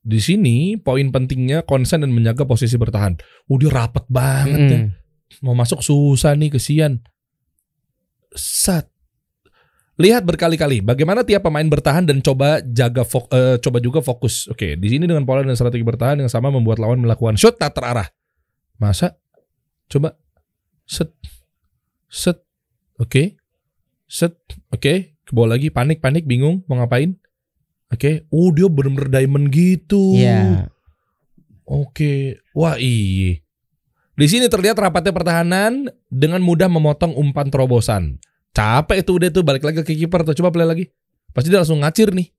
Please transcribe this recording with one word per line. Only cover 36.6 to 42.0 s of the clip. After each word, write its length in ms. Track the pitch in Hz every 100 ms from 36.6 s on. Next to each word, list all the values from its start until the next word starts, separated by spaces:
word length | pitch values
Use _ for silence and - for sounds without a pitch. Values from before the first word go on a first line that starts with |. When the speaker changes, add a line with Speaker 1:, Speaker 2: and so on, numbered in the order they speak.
| 185
Speaker 1:
memotong 460 | 165 151 147 170
umpan 380 | 143 147 139 139
terobosan. 720 | 135 131 123 110 104 82 65 _ _ _
Capek 560 | - 107 120 156 196 190
tuh 80 | 180
udah 140 | 180
tuh, 140 | 165
balik 180 | 165 135
lagi 160 | 143 160
ke 140 | 156
kiper 300 | 156 165 175
tuh. 100 | 165
Coba 160 | 147 175
play 160 | 170 165
lagi. 180 | 165 185 _ _ _ _
Pasti 160 | - 143
dia 160 | 190
langsung 160 | 160 160
ngacir 320 | 147 156